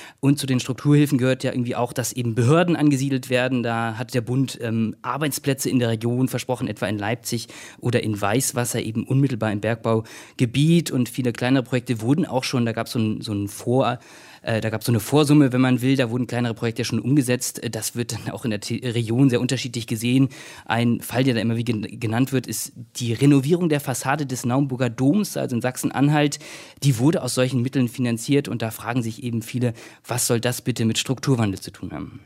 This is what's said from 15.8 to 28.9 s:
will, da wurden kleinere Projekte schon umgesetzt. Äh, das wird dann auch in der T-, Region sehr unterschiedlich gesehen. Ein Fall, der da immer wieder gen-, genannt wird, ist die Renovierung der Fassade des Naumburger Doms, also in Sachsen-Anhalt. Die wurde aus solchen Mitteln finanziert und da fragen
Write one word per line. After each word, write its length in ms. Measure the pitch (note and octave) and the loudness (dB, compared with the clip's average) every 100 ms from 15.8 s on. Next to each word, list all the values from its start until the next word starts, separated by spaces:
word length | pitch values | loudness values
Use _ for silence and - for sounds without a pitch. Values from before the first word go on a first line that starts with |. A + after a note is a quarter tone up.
will, 160 | B2 C3+ | 2 2
da 120 | A#2+ | 0
wurden 160 | B2 A#2+ | 0 -2
kleinere 280 | A#2+ A#2+ | -2 -2
Projekte 320 | A2 A#2 A2+ A2+ | -2 -4 -2 -2
schon 140 | A2+ | -2
umgesetzt. 640 | A#2+ D3 B2 B2 - - | 2 2 2 0 -2 -6
Äh, 80 | A#2 | -8
das 280 | A2+ - A#2+ | -6 -8 -6
wird 160 | A#2+ | -6
dann 200 | A#2 - | -6 -8
auch 120 | A2+ B2 | -6 -4
in 60 | |
der 100 | G#2 | -4
T-, 180 | - A#2 B2 | -4 -6 -2
Region 400 | A#2 A2 A#2 C#3 | -2 0 4 6
sehr 120 | A#2+ | 4
unterschiedlich 440 | A#2+ C3 C3 A#2+ A2+ | 0 -2 -4 -6 -6
gesehen. 440 | A2+ A#2+ C3 C3 - - - | -2 2 4 2 0 -18 -18
Ein 380 | - A2+ A#2+ A#2 | -2 2 2 0
Fall, 240 | - B2 C3+ | -2 0 2
der 80 | |
da 80 | A2+ | 2
immer 160 | A2+ A#2 | 0 -2
wieder 160 | A#2 | -2
gen-, 260 | G#2+ G#2+ A#2+ | -2 -4 -8
genannt 320 | A#2 A2+ C3+ | -4 -2 0
wird, 160 | C3+ - | -2 -4
ist 240 | - - - A#2 - | -8 -8 -12 -16 -8
die 160 | A#2+ | -4
Renovierung 560 | G#2+ C#3 C#3+ C3 E3+ F3 | 2 6 6 4 2 2
der 140 | D3 | 0
Fassade 440 | - B2 C3 D3 C#3 | -2 -4 -2 -2 -2
des 200 | B2+ B2+ | -4 -2
Naumburger 440 | C3 C#3+ B2 B2 | 0 0 -2 -4
Doms, 460 | A2+ C3 G3 G3 D3 | 0 2 2 0 -4
also 220 | B2+ A#2+ | -4 -2
in 40 | |
Sachsen-Anhalt. 800 | B2 - - - C#3+ D3+ D3 - - - - - | -2 -2 -4 2 2 4 2 -2 -12 -18 -20 -2
Die 160 | C#3+ A2+ | 0 4
wurde 220 | C3+ F3 | 2 2
aus 140 | B2 - | -2 0
solchen 260 | B2+ C3 | 0 2
Mitteln 280 | B2+ C#3 A#2+ | 0 0 0
finanziert 580 | B2 B2 A2+ B2+ C#3+ C#3+ | 0 -2 -2 0 0 0
und 140 | A2+ | -4
da 100 | A2+ | -4
fragen 320 | - G#2+ | -6 -4